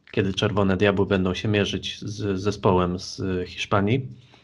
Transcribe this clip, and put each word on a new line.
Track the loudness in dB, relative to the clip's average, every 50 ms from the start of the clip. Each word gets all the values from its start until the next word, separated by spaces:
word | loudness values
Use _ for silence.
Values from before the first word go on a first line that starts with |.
| _ -6
kiedy | -2 -2 0 0 0
Czerwone | 0 0 0 2 2 2 2 4
Diabły | 4 4 4 4 4 2
będą | 2 2 2 2 0 -2
się | -2 -2
mierzyć | 0 2 2 0 0 -2 -6 -6 -8 -10 -10
z | -10 -10 -8 -6 -4 -4 -4 -2
zespołem | -2 -4 -2 2 4 4 4 4 4 2 -2 -4
z | -8 -10 -10 -8 -6 -4 -4 -4 -6 -6
Hiszpanii. | -8 -10 -4 0 0 2 2 2 0 0 -2 -6 -12 -18 -20 -20 -20 -20